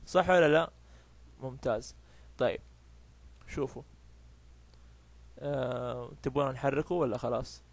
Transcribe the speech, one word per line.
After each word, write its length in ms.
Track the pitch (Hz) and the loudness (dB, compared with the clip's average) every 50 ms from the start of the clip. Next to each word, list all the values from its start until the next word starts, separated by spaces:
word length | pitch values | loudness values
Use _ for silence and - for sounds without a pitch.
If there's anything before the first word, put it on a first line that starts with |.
| - | -6
صح 240 | - - 180 175 180 | 0 2 2 4 6
ولا 180 | 185 175 165 147 | 6 8 8 8
لا؟ 220 | 151 160 165 - - - - - - - - - - - - - - - | 6 4 4 0 -6 -18 -20 -20 -20 -20 -20 -20 -20 -20 -20 -20 -16 -12
ممتاز. 560 | 127 131 131 135 - 131 110 110 - - - - - - - - - - - - | -12 -10 -10 -4 -2 -2 -2 -2 -4 -10 -18 -20 -20 -20 -20 -20 -20 -12 -4 0
طيب، 220 | 127 110 - - - - - - - - - - - - - - - - - - - - | 0 0 0 -2 -8 -16 -20 -20 -20 -20 -20 -20 -20 -20 -20 -20 -20 -20 -20 -20 -14 -8
شوفوا، 340 | - 147 139 131 - 120 - - - - - - - - - - - - - - - - - - - - - - - - - - - - - - - - | -4 -4 -4 -4 -6 -12 -16 -18 -20 -20 -20 -20 -20 -20 -20 -20 -20 -20 -20 -20 -20 -20 -20 -20 -20 -20 -20 -20 -20 -20 -20 -20 -20 -20 -20 -20 -16 -10
آه، 720 | 143 143 143 135 127 123 123 123 123 123 120 123 120 113 151 - | -8 -6 -4 -4 -4 -4 -4 -4 -6 -6 -8 -8 -10 -12 -12 -6
تبغون 300 | - 139 127 143 143 135 | -6 -4 -2 0 -2 -2
نحركه 420 | 131 123 139 139 135 143 156 - 180 | -2 -2 -2 0 0 0 -2 -2 0
ولا 240 | 175 151 120 104 123 | 0 0 0 0 -2
خلاص؟ 440 | - 120 120 113 - - - - - - | -2 -2 -2 -2 -4 -6 -12 -18 -20 -20